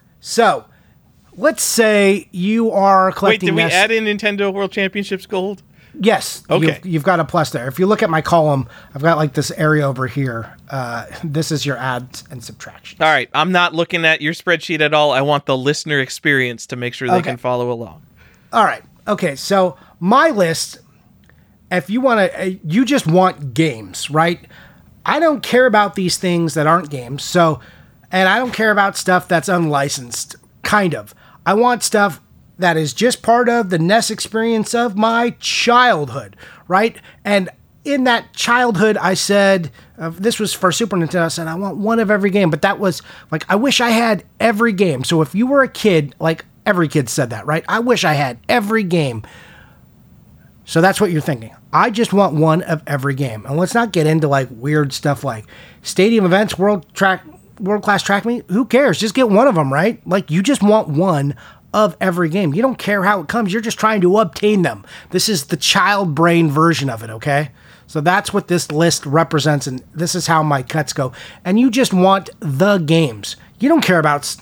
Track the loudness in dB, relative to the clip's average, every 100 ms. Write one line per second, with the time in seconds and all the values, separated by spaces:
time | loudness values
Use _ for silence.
0 | _ _ -8 0 2 2 -6 _ _ _
1 | _ _ _ -2 -2 0 -2 2 2 4
2 | 2 2 -4 -6 -2 0 0 2 4 4
3 | 4 0 0 0 0 0 2 2 2 0
4 | -2 -2 -2 -2 -4 -2 -4 -4 -4 -4
5 | -6 -8 -6 -6 -4 -8 _ _ _ -4
6 | 0 0 -2 -12 -2 0 0 -2 -4 -4
7 | 0 0 0 -2 -2 -6 -8 -2 0 0
8 | 0 -2 2 2 2 0 -4 -12 -18 -4
9 | 0 2 0 -2 -4 -2 0 2 0 -2
10 | -6 -4 -6 -6 -10 -16 -12 -10 -8 -10
11 | -12 -12 -8 -4 -4 -4 -4 -6 -6 -6
12 | -8 -18 -16 -16 -16 -18 -20 -20 -14 -2
13 | 2 2 0 -2 0 2 0 0 -2 0
14 | 0 0 -2 -4 -2 -2 -2 -2 2 2
15 | 2 2 2 0 0 -2 0 -2 -2 -4
16 | -4 -4 0 0 0 -6 -12 -8 -8 -6
17 | -2 0 -2 -6 -2 -2 -2 -6 -10 -18
18 | _ _ -20 _ -4 2 2 0 -10 _
19 | -6 -2 -2 -4 -2 2 2 -2 -20 -6
20 | 2 4 4 2 0 -2 -8 -12 _ _
21 | _ _ _ _ _ _ -6 -6 -2 0
22 | 2 2 0 -2 -6 -6 -2 0 2 0
23 | 2 4 2 0 -8 -2 -2 -2 -12 -12
24 | -4 0 0 -2 -10 -20 -20 _ _ _
25 | -4 0 2 0 0 2 4 4 2 0
26 | -4 -2 -2 0 0 0 2 2 0 -12
27 | -10 -12 -2 2 2 0 -8 -20 -20 _
28 | -6 0 2 0 -2 -2 0 2 0 -2
29 | 0 0 2 -2 0 0 0 0 -2 -6
30 | -10 -12 -12 -16 _ _ -2 0 0 -2
31 | -10 -20 -20 -8 -2 2 2 0 0 2
32 | 2 -2 _ _ _ -2 0 0 -2 0
33 | 0 0 2 2 4 0 0 0 2 2
34 | 0 -6 -6 -2 0 0 -2 -2 -2 0
35 | 0 2 -2 -4 -6 -2 4 4 6 2
36 | -2 -8 -12 -18 -20 -20 -2 0 0 -4
37 | -20 -10 -2 -2 -2 -10 _ _ -4 0
38 | 2 0 -2 -6 0 2 2 2 2 2
39 | 0 0 0 2 4 2 -2 -14 -20 -12
40 | -10 -4 -4 -2 -4 0 0 0 -2 -2
41 | -2 0 -2 -4 -8 -6 -6 -4 -2 0
42 | 2 0 2 2 0 2 -2 0 -2 -4
43 | -10 -20 -8 -8 -2 0 2 0 2 2
44 | 2 -2 -4 -2 0 2 0 2 0 0
45 | 0 0 0 0 2 2 2 2 2 2
46 | 0 -4 -4 -4 -8 _ -2 0 2 0
47 | -2 -2 -4 -4 -4 -4 -2 -2 0 0
48 | 2 0 -2 -4 -2 0 0 -2 0 0
49 | -2 -4 -12 -18 -20 -20 -20 _ _ _
50 | _ _ -20 -20 -20 _ -4 2 2 2
51 | 0 0 -2 -6 -8 -20 -2 0 2 0
52 | 0 2 2 2 2 2 0 -6 -4 -4
53 | -2 -2 -4 -6 -6 -2 0 0 0 0
54 | 2 2 2 0 -2 -6 -2 0 0 -2
55 | -4 -2 -6 -10 -14 -20 -20 -18 -8 2
56 | 4 4 4 2 2 0 0 0 -4 -2
57 | 0 0 -6 -20 _ -8 -4 -2 0 0
58 | 0 -2 -2 -6 -2 -2 2 4 4 2
59 | -2 2 4 4 4 2 0 0 0 -2
60 | -2 -4 0 -2 0 2 4 4 2 0
61 | 2 2 0 -4 -12 -20 _ 0 0 0
62 | -2 0 -2 0 0 0 0 -2 -2 0
63 | 0 0 -2 -2 -2 -2 -4 -2 0 2
64 | 4 4 2 0 0 2 0 -2 -12 -20
65 | -6 -4 -2 -2 -4 -4 0 2 2 2
66 | 0 2 4 4 2 4 2 2 -2 -6
67 | -10 -8 -2 -2 -2 -10 -20 -20 -10 -4
68 | 0 0 0 -4 -2 -2 -2 0 2 0
69 | 0 0 0 0 0 -2 -4 -10 -12 -8
70 | -6 -4 0 0 2 -2 -2 -4 -4 -4
71 | -6 -8 -20 -10 -2 2 2 2 0 4
72 | 4 2 -2 -10 -6 0 2 2 2 2
73 | 2 -4 -12 -16 -16 -2 2 2 4 2
74 | 4 0 -4 -12